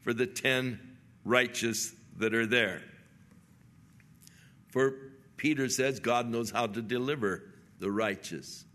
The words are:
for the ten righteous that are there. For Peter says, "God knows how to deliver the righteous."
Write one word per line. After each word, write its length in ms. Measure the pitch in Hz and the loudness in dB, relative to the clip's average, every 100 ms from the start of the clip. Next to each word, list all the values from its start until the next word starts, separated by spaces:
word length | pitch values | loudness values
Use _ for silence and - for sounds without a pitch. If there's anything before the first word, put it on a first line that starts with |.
for 120 | 113 | -2
the 120 | 117 123 | 0 0
ten 680 | - 135 131 127 110 - - - - | 0 0 0 0 -6 -12 -20 -20 -14
righteous 680 | - 123 127 - 117 110 - - - - | 2 4 4 0 -2 -2 -6 -10 -20 -2
that 160 | 110 | 0
are 140 | 113 113 | 2 2
there. 380 | 123 107 90 - - - - - - - - - - - - - - - - - - - | 4 2 -2 -12 -20 -20 -20 -20 -20 -20 -20 -20 -20 -20 -20 -20 -20 -20 -20 -20 -20 -6
For 240 | 127 135 135 - - - - | 2 2 0 -14 -20 -20 -2
Peter 320 | 156 147 131 | 0 2 0
says, 300 | - 135 135 | 2 2 2
"God 280 | 117 120 120 | 2 2 2
knows 220 | 117 113 | -2 -2
how 160 | 117 117 | 0 0
to 120 | 104 | -2
deliver 720 | 110 123 131 147 104 90 - - - - | -4 -2 -2 0 0 -2 -8 -20 -20 -6
the 100 | 95 | -2
righteous." 720 | 101 110 98 - 80 67 - - | 0 0 -2 -6 -10 -10 -16 -18